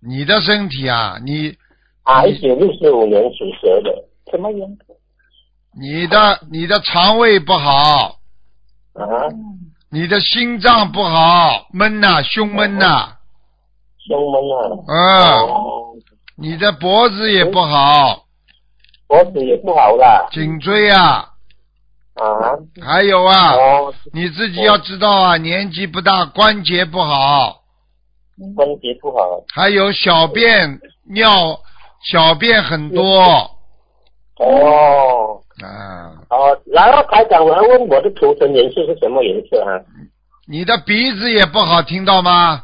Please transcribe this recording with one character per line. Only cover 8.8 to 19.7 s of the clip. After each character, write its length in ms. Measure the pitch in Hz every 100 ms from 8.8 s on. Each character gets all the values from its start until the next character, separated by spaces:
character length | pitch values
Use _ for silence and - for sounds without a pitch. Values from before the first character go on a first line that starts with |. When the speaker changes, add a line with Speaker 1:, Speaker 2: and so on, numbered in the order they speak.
| _
Speaker 2:
啊。 340 | 208 208 226 247 226 214 190 170 156 _
Speaker 1:
你 180 | 151 170
的 100 | 202
心 380 | - 233 240 240
脏 320 | 208 233 202
不 120 | 165
好， 640 | 190 160 165 170 160 113 -
闷 280 | 185 208 214
呐， 220 | 202 165
胸 300 | 135 - 214
闷 240 | 208 208 202
呐。 400 | 190 143 101 - - - _ _ _ _ _ _
Speaker 2:
胸 200 | - 143 143
闷 100 | 139
啊。 140 | 139 131 107 95 -
Speaker 1:
嗯。 60 | 156 180 190 175 131 -
Speaker 2:
哦。 460 | - 139 120 117 - _ _ _ -
Speaker 1:
你 200 | 151 160
的 160 | 208
脖 360 | 156 180 202 240
子 200 | 196 220
也 140 | 196
不 160 | 175 185
好。 640 | 160 147 139 147 135 101 _ _ _ _ _ _ _ _ _
Speaker 2:
脖 160 | 151 180
子 180 | 170
也 100 | 131 120
不 140 | 190